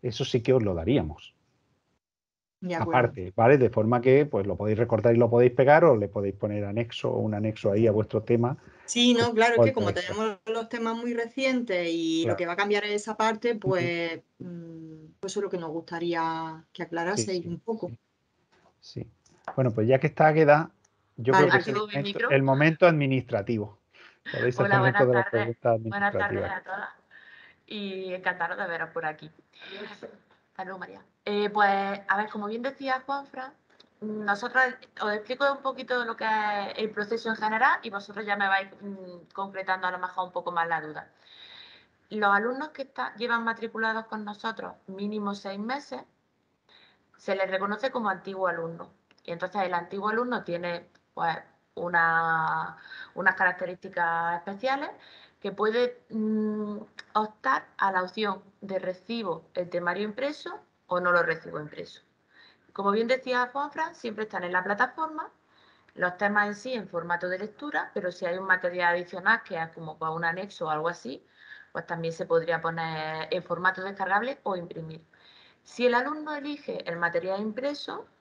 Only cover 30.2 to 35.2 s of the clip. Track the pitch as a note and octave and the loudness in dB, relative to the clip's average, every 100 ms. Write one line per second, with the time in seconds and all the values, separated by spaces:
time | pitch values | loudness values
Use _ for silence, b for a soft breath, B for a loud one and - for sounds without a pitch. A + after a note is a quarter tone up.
30.2 | _ _ _ - F#3 F#3 F3+ F#3+ _ _ | _ _ _ -14 -12 -10 -14 -16 _ _
31.2 | - G#3 G#3 G#3 G3+ G3 G3 G3 - G3 | -2 0 0 4 4 4 0 -6 -2 -2
32.2 | G#3 G#3+ G#3 A3+ B3 C4+ C4+ C4 C4 C#4 | 0 -4 -6 -4 -6 -6 -4 -4 -2 -6
33.2 | C#4 - C4 _ _ _ _ _ G#3+ G#3+ | -6 -12 -14 _ _ _ _ _ -10 -6
34.2 | G#3 G3+ A#3+ B3+ B3+ A#3+ - - G#3+ G#3 | -2 -2 0 2 2 0 -18 -6 -4 -4